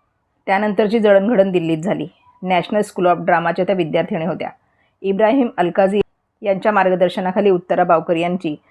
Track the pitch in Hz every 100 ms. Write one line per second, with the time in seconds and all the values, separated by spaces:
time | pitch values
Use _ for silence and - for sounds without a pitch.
0 | _ _ _ _ - 196 214 196 214 233
1 | 208 196 202 233 196 180 165 160 170 156
2 | 151 _ _ _ 185 180 170 214 208 -
3 | 175 175 170 170 170 175 185 190 160 165
4 | 170 190 165 156 - - _ _ _ _
5 | 196 196 214 269 240 - 175 170 196 202
6 | - _ _ _ 214 190 220 208 185 185
7 | 180 190 180 190 202 180 - 170 180 165
8 | 165 165 175 180 170 151 _